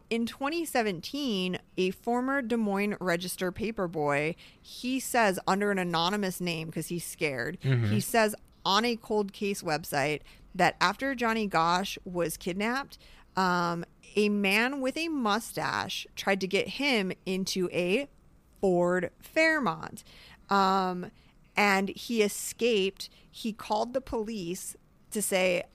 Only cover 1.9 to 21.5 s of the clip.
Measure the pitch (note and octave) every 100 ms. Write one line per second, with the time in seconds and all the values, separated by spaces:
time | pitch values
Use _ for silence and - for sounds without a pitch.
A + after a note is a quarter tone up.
1.9 | - A#3 A#3+ B3+ C#4 A3+ A#3 G#3 G3 G#3
2.9 | F#3+ F3+ F3 F3+ - F#3 F#3 A3 A3 F3
3.9 | E3 D3 C#3+ D#3 - - - - - B3
4.9 | C4 - B3 G#3 F3+ - F#3+ G#3 F#3+ F3
5.9 | E3 F3 G#3 F#3+ - F3+ D#3+ D#3+ E3 D3+
6.9 | F3 - - D#3 B2+ C3+ F3+ C3+ B2+ G#2
7.9 | G#2 - A#3 G#3+ - - - E3+ G3+ A#3+
8.9 | A3+ - G#3+ G3 - G3 G3 E3 D3+ F3+
9.9 | D3 D3 D3 - - - F3+ E3+ - F3+
10.9 | G3+ C4+ B3 A#3 A3+ G#3 E3 E3+ F3+ G3+
11.9 | - F#3+ F3 D#3+ - F3+ F3+ A3 C4 -
12.9 | - - - - - F#3 F3 F3 E3+ -
13.9 | _ - G3+ G#3 G#3 G3 G#3 B3 C#4+ C4
14.9 | D#4 E4+ D4 A3 G#3+ - D#3 C#3 G2+ G#2
15.9 | - - - - G3 F#3+ G3 - - C#4+
16.9 | A3+ F#3+ - F3+ F#3+ F#3+ F#3+ F3 D#3+ F3+
17.9 | A3+ C#4+ - - - _ - G3 F3 F3
18.9 | F3+ - - - D#4+ D#4+ D#4 G#3 D#3+ -
19.9 | - - - - - - G3 F#3+ F#3+ F#3
20.9 | F3+ F3 - - - _